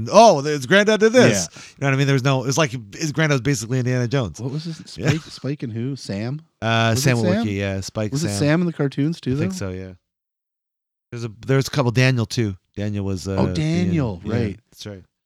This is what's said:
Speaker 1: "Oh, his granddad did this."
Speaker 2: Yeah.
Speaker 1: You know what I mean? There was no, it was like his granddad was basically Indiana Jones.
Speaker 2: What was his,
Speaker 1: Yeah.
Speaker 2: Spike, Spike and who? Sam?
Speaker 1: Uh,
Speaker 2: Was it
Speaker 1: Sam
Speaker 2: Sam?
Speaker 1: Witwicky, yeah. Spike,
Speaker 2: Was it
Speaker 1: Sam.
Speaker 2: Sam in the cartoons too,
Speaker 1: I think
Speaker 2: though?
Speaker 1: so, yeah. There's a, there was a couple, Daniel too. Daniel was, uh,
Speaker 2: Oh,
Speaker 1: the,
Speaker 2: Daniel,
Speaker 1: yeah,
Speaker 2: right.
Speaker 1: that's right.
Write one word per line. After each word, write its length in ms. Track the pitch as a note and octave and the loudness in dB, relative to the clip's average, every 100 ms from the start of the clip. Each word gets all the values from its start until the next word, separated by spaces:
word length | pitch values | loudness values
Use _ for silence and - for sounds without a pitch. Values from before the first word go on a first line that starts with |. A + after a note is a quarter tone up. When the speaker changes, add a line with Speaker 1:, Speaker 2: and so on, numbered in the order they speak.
| A2+ | 2
Speaker 1:
"Oh, 320 | F#3+ A3+ D3+ | 8 8 8
his 240 | C#3+ D3 B2 | 2 -4 2
granddad 340 | G3 G#3 G#3+ | 4 4 4
did 120 | A3 | 6
this." 360 | B3 A3 G2+ F2+ | 6 6 4 -2
Speaker 2:
Yeah. 100 | - | -10
Speaker 1:
You 120 | - - | -18 -4
know 60 | C#3 | 0
what 80 | |
I 20 | C3+ | 2
mean? 80 | C#3 | 2
There 60 | |
was 100 | C#3 | 2
no, 180 | C3 C3 | 2 0
it 40 | B2 | 0
was 120 | C3+ | 0
like 140 | D3+ B2+ G2+ | 0 -2 -12
his 180 | C3 D#3 | -8 -6
granddad 220 | C3+ D#3 C#3 | 0 2 2
was 40 | |
basically 360 | A#2+ C#3 A2 C3 | 0 -2 -2 -2
Indiana 300 | B2 B2+ A#2+ | 0 0 0
Jones. 320 | C#3 G#2+ D2+ | -2 -2 -6
Speaker 2:
What 100 | B2+ | -8
was 120 | C#3+ | -6
his, 340 | E3 D#3 - - | -8 -12 -14 -6
Speaker 1:
Yeah. 100 | B2 | -4
Speaker 2:
Spike, 100 | D#3+ | -4
Spike 400 | - - C3 D3 | -8 -10 -8 -8
and 100 | C3+ | -8
who? 220 | A2 B2+ C3+ | -6 -8 -8
Sam? 460 | - G2 A2+ D3+ - - | -8 -6 -6 -8 -14 -8
Speaker 1:
Uh, 300 | A2 A2+ A2+ | -2 0 2
Speaker 2:
Was 80 | A2+ | 2
it 40 | |
Speaker 1:
Sam 140 | C#3 A#2+ | 2 2
Speaker 2:
Sam? 60 | A2+ - A2+ | 2 0 -2
Speaker 1:
Witwicky, 100 | G2 | -2
yeah. 220 | G2 G2 | -4 -4
Spike, 320 | F#2+ - G#2+ | -6 -6 -4
Speaker 2:
Was 120 | C3+ | -4
it 40 | D#3+ | -4
Speaker 1:
Sam. 80 | G2+ | 0
Speaker 2:
Sam 220 | D3 D#3+ | 2 2
in 40 | F3 | 0
the 60 | |
cartoons 480 | D#3+ C#3+ C3+ D3 E3+ | -2 -4 -2 -4 -2
too, 140 | - | -4
Speaker 1:
I 40 | C3+ | -2
think 140 | F#3+ | -2
Speaker 2:
though? 180 | F#3 F#2+ | -4 -8
Speaker 1:
so, 0 | |
yeah. 220 | F#2 F#2+ F#2 _ _ _ _ _ _ _ _ _ _ - | -8 -12 -16 _ _ _ _ _ _ _ _ _ _ -16
There's 140 | A#2 | -10
a, 80 | A#2 G#2 G#2+ | -10 -8 0
there 100 | C3+ | 0
was 120 | C3 | 2
a 20 | |
couple, 200 | - B2 | 2 2
Daniel 340 | A2 C3 B2 A2 | 4 4 4 0
too. 300 | - A2 F#2+ _ - | 0 -2 -4 _ -8
Daniel 280 | G#2 G2+ | -6 -4
was, 240 | G2 F#2+ G2 | -4 -4 -4
uh, 80 | G2 | 0
Speaker 2:
Oh, 80 | - | 0
Speaker 1:
the, 80 | |
Speaker 2:
Daniel, 640 | E3 D#3 E3+ F3+ E3+ B2 F2+ | 0 0 0 0 0 -2 -4
Speaker 1:
yeah, 80 | G#2 | -4
Speaker 2:
right. 260 | A#2+ A2 F2+ _ | -2 -2 -6 _
Speaker 1:
that's 140 | - G#2+ | -18 -16
right. 160 | G2 - _ | -16 -20 _